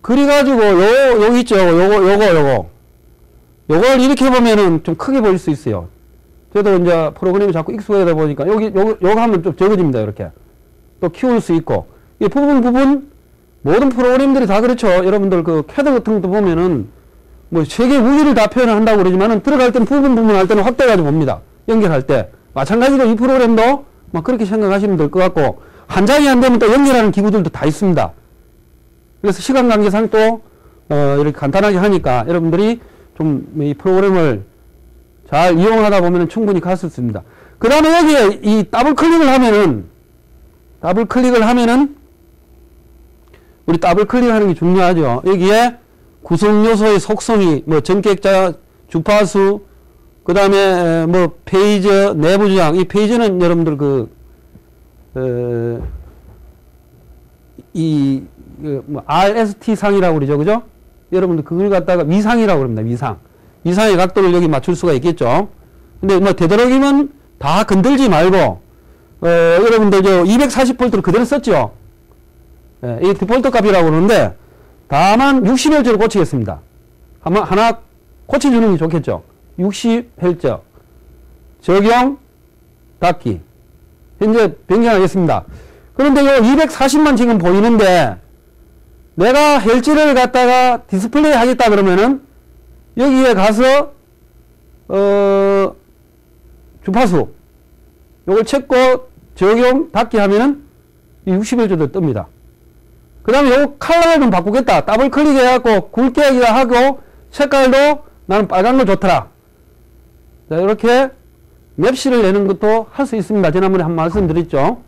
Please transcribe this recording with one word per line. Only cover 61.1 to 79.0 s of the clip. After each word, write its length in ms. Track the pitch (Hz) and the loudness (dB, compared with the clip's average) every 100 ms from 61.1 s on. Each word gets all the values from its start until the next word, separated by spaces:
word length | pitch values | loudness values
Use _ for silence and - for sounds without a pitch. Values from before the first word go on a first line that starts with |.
여러분들 320 | 185 185 165 | -4 -2 -4
그걸 260 | 139 170 202 | -4 -4 -2
갖다가 340 | 190 165 180 | -2 -2 -2
위상이라고 560 | 151 190 214 233 214 165 | 0 0 0 0 0 0
그럽니다. 220 | 131 110 | -2 -6
위상. 360 | 113 113 131 98 _ _ _ _ 170 | -6 -6 -8 -10 _ _ _ _ -4
위상의 320 | 185 220 180 | -2 0 0
각도를 360 | 185 208 190 | 0 0 2
여기 140 | 175 170 | 2 0
맞출 280 | 143 - 175 | -2 -4 -4
수가 180 | 175 | -2
있겠죠. 560 | 135 160 160 120 139 208 - - - - - | -2 -2 -2 -2 -2 -4 -12 -20 -20 -20 -8
근데 180 | 196 190 | -2 0
뭐 160 | 196 | 0
되도록이면 800 | 190 165 208 247 262 277 277 285 - _ _ | 0 0 2 2 2 2 0 -2 -8 _ _
다 240 | 139 175 | -2 -2
건들지 440 | 214 190 208 277 262 | 0 2 2 2 2
말고, 300 | 156 180 190 | 2 2 2
어, 880 | 135 87 _ _ _ _ _ - 170 | 0 -4 _ _ _ _ _ -6 0
여러분들 760 | 170 165 170 226 226 208 196 | 2 4 4 2 2 2 2
저 200 | 190 185 | 2 2
이백사십 540 | 175 240 285 233 262 254 | 2 2 0 0 -2 0
볼트를 240 | 247 208 | -2 -2
그대로 240 | 180 202 247 | 0 -2 0
썼죠. 460 | 285 - 165 110 - - _ _ _ _ _ - - - _ - | -2 0 -2 -2 -8 -20 _ _ _ _ _ -20 -20 -20 _ -10
예, 140 | 120 | -4
이 120 | 185 | -2
디폴트 360 | 196 190 254 269 | -2 -2 -2 0
값이라고 400 | 247 208 196 165 | 0 2 2 2
그러는데 460 | 156 196 208 107 - _ _ - _ _ | 2 2 2 0 -4 _ _ -20 _ _
다만 580 | 139 185 220 269 269 202 | 0 2 2 2 2 0
육십 260 | 254 311 | 0 0
헬츠로 260 | 302 247 214 | 0 0 0
고치겠습니다. 640 | 220 208 156 135 104 76 - _ _ _ _ - | 0 0 -2 -4 -6 -10 -18 _ _ _ _ -14
한번 220 | - 190 | -4 -4
하나 360 | 370 190 233 226 - _ _ _ - | -2 0 0 -2 -12 _ _ _ -6
고쳐주는 460 | 277 277 240 226 | -2 0 2 2
게 60 | 170 | 0
좋겠죠. 460 | 160 160 | -2 -4